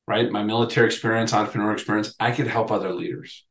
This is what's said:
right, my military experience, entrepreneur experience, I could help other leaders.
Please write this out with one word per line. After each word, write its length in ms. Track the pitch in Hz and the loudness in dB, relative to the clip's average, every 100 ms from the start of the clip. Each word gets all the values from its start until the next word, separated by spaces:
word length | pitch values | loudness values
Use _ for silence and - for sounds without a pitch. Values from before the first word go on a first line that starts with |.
| - | -2
right, 260 | 107 117 | 0 2
my 120 | 104 | 0
military 420 | 104 110 117 - 113 | 0 2 2 4 4
experience, 480 | - 113 113 113 | 4 0 0 2
entrepreneur 400 | 107 104 107 104 | 0 0 0 0
experience, 400 | 104 - 107 104 - | -2 0 -2 -2 -2
I 120 | 117 | -2
could 140 | 123 123 | 0 0
help 240 | 117 110 | 0 0
other 240 | 104 95 | -2 -2
leaders. 500 | 87 85 - - - _ | -4 -6 -8 -12 -20 _